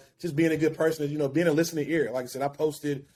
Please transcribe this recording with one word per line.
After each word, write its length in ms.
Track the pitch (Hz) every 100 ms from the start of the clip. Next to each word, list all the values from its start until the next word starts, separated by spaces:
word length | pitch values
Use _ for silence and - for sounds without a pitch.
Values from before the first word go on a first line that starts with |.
| - _
just 160 | 175 147
being 160 | 165
a 60 | 156
good 180 | 156 156
person, 340 | 160 160 147
you 60 | 147
know, 100 | 139
being 200 | 139 175
a 40 |
listening 380 | 147 165 160 139
ear. 200 | 165 120
Like 120 | 127
I 40 | 123
said, 140 | 131
I 60 | 139
posted 580 | 143 156 147 147 139 139